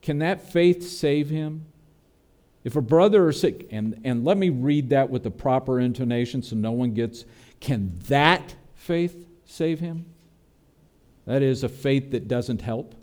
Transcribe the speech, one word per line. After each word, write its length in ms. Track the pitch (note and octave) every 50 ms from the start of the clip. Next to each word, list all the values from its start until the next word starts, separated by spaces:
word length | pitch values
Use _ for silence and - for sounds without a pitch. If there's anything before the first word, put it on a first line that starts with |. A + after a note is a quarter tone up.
can 180 | _ - D3+ D3
that 320 | D#3 E3+ F#3+ F3+ - -
faith 360 | - F3 E3+ F3+ F3+ F3 -
save 420 | - - - - D3 C#3+ D3 D3 C#3+
him? 360 | D#3 D#3 D#3 D#3 D#3 D#3+ D#3 - _ _ _ _ _ _ _ _ _ _ _ _ _ _ _ _ _ _ _
If 120 | A#2 A2+
a 60 | D3+
brother 440 | C3 A2 D3 E3 F#3 G#3+ G#3 G#3 F3+
or 60 | D#3+
sick, 360 | C#3+ - - D#3+ - - - -
and, 300 | - G#2+ G#2+ A2 G#2+ - -
and 220 | C3 B2 A#2 A#2
let 120 | D#3 G3+
me 120 | G3 F#3+ F3+
read 400 | D3+ B2 B2 C#3 D3 D3 C#3+ B2
that 200 | C#3 C3+ C3+ B2+
with 140 | C3 B2 -
the 80 | A2+
proper 480 | F#2 - - C3+ C3 C3 C3 - C3 B2
intonation 640 | B2 B2 A#2+ B2+ C3 A#2+ A#2+ A#2+ A#2+ A#2+ - C3
so 140 | B2 - A2+
no 160 | A2 G#2+ A2+
one 220 | A#2 A#2+ B2 B2 A2
gets, 320 | A2 A#2 A2+ A#2 - - - - - - - _ _
can 380 | - - C3+ A2 G2+ F#2 F2 F2 -
that 480 | - C#3 C#3 D3 D#3+ F3 F3+ - - - - - - -
faith 520 | - - - F3 E3+ E3+ F3 F3 - - - - _ _
save 340 | _ - - E3 D#3+ E3 D#3
him? 260 | E3+ E3+ E3 E3 E3+ - - _ _ _ _ _ _ _ _ _ _ _ _ _ _ _ _ _ _ _ _ _ _
That 160 | - A#2+ C#3
is, 220 | C#3 C3+ C3 B2 C3
a 60 | A#2
faith 420 | - - - C#3 C3+ C#3 C3+ C3+
that 160 | C3 A#2 -
doesn't 340 | G#2 B2 B2 A#2 - B2 G#2+
help. 340 | - A#2+ A2+ A#2 - A2 - -